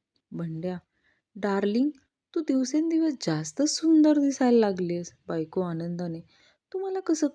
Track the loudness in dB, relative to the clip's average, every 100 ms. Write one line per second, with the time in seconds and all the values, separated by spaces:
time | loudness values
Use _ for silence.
0 | _ _ _ -8 -8 -6 -8 -10 -14 _
1 | _ _ _ -8 -4 -2 0 0 -2 -4
2 | _ _ _ -6 -2 0 0 0 0 0
3 | 0 -2 -2 -2 -4 -2 -2 0 4 6
4 | 6 6 2 2 4 4 4 0 -2 -4
5 | -6 -16 -6 -6 -4 -4 -4 -4 -6 -6
6 | -6 -8 -14 _ _ _ _ -8 -6 -4
7 | -2 0 0